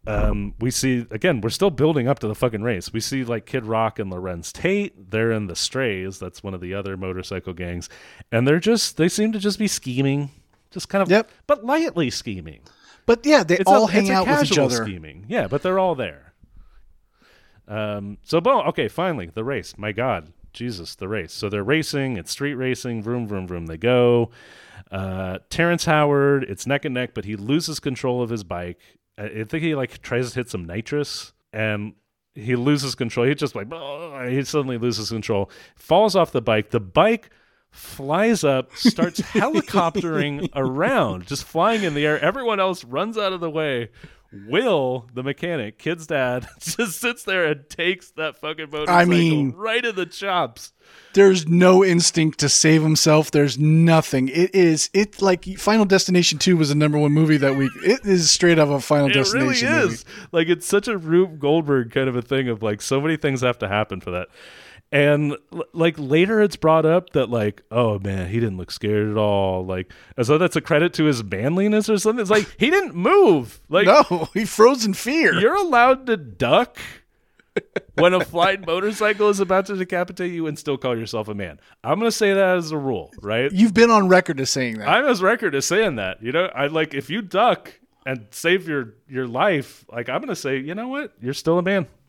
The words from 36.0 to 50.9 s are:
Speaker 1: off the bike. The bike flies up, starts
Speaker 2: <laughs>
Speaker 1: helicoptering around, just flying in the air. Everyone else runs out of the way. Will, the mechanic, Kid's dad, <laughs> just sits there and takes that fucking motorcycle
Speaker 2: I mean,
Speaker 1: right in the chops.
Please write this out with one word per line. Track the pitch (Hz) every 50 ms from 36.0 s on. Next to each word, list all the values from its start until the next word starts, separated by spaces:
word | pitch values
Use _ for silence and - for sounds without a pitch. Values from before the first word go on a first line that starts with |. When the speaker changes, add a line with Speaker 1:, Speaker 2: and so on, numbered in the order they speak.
| 220 214 170
Speaker 1:
off | 190 165 -
the | - 127
bike. | 110 117 110 107 104 -
The | - 117
bike | 98 92 - 151 180 220 233 226 - _ _ _ _ _ _ _ _ _
flies | _ - - - - - 135 139 156 180 214 233 226 175 156
up, | 143 135 131 127 _ -
starts | - - 240 - - 165 175 - -
Speaker 2:
<laughs> |
Speaker 1:
helicoptering | - - - 214 208 254 214 208 - - - 202 175 165 - 202 170 165 160 - 147 147 143 143 160 147 -
around, | 143 135 127 131 143 175 240 269 247 156 107 92 90 90
just | - 139 139 -
flying | - - 160 175 214 226 220
in | 202 170 147
the | 143 147
air. | 151 151 143
Everyone | 143 170 214 277 254 233 214 196
else | 190 190 180 180 -
runs | 117 123 147 190 220 226 220
out | 202 190 190
of | 180
the | 170 165
way. | 151 160 156 147 135 120 117 110 _ - - - - _ _ _ - 101 98 107
Will, | 135 196 254 247 190 151 131 127 123 127 113 123 117
the | 123
mechanic, | 127 139 143 - - 175 170 147 107 107 - _
Kid's | - 156 175 165 156 -
dad, | - 139 127 123 123 127 120 - -
<laughs> | _
just | - 165 - - 240 202 160 -
sits | - 240 233 -
there | - 208 190 185 170
and | 151 151 139 139 _
takes | - - 165 180 190 185 - -
that | _ 156 160 156 127 _
fucking | - 151 160 160 160 143
motorcycle | 151 151 151 165 175
Speaker 2:
I | 175 175
mean, | 175 175 175 170 165 156 147 139 135
Speaker 1:
right | 120 180 208 220 220 240
in | 240 233 208
the | 185 180
chops. | 175 - - 196 202 185 180 151 123 113 - - - _ _ _ _